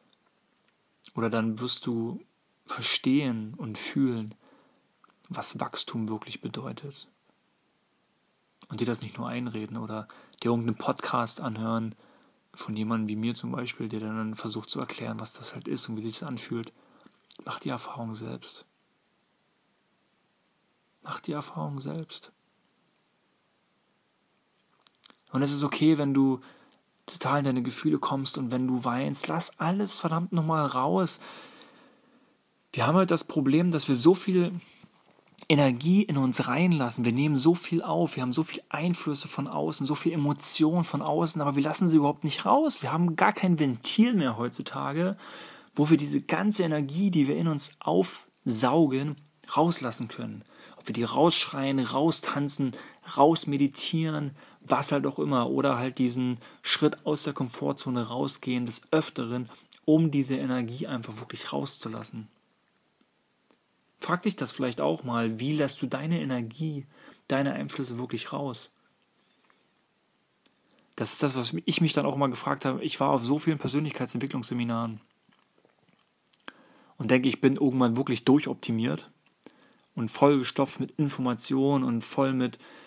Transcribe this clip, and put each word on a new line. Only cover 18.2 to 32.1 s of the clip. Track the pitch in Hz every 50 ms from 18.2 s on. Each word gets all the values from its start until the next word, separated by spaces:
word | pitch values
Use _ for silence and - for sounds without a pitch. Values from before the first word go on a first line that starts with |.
| 113 120 123 - - - - - - _ _ _ _ _ _ _ _ _ _ _ _ _ _ _ _ _ _ _ _ _ _ _ _ _ _ _ _ _ _ _ _ _ _ _ _ _ _ _ _ _ _ _ _ _ _ _
Mach | - 127 135 -
die | - -
Erfahrung | 151 147 - - - 165 156 147 143 135
selbst. | 131 147 147 165 156 - - - - - _ _ _ _ _ _ _ _ _ _ _ _ _ _ _ _ _ _ _ _ _ _ _ _ _ _ _ _ _ _ _ _ _ _ _ _ _ _ _ _ _ _ _ _ _ _ _ _ _ _ - - _ _ _ - - _ _ _
Und | - 127
es | 143 139
ist | 143 143 147
okay, | 139 - - 151 156 160 143
wenn | 147 139 135
du | 139 135 135 131 127 - - - - _ _ _ _ _ _ _ _ _
total | - - - - 131 139 147
in | 139
deine | 139 127 127
Gefühle | 120 127 117 - - - 151 147
kommst | - - 147 135 135 - - 143
und | 131 117
wenn | 127 127 131
du | 127 127 123 123
weinst, | 127 120 127 139 143 139 - -
lass | 160 160 170 170 - - -
alles | 160 165 190 196 208 185 -
verdammt | - - 165 160 165 175 -
nochmal | - 170 156 160 160 156 147
raus. | 135 123 127 131 151 180 190 185 - - - - - - - - - - - - - - - - - _ _ _ _